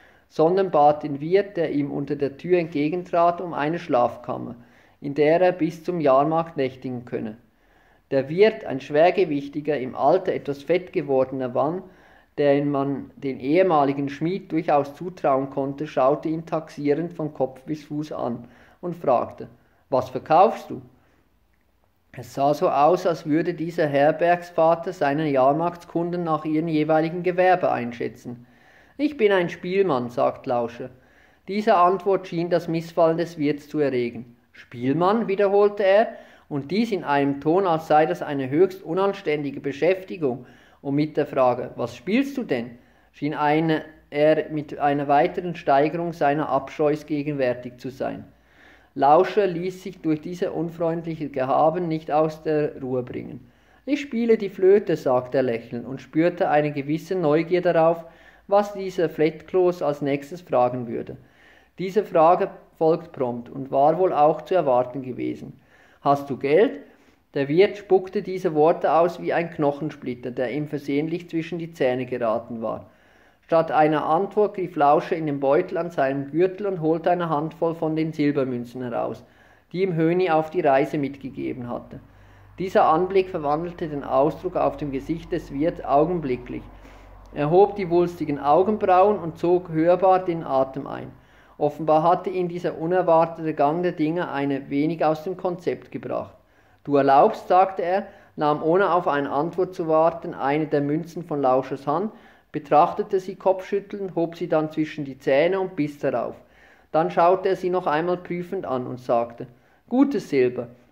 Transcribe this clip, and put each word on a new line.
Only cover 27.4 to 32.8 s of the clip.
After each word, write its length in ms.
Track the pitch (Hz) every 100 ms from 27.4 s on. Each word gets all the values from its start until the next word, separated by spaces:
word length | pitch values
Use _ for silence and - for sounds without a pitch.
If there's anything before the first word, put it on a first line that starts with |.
| 185 180 135
einschätzen. 760 | 123 120 120 127 - 131 120 - _ _ _ _ -
„Ich 180 | 294 294
bin 160 | 208
ein 160 | 196 170
Spielmann“, 640 | - 185 190 190 131 120
sagt 340 | 127 131 127
Lauscher. 460 | 135 120 117 - 127 - _ _ _ _ -
Diese 260 | 202 214
Antwort 540 | 196 175 190 202 185 185
schien 220 | 170 175
das 180 | 175 170
Missfallen 480 | 165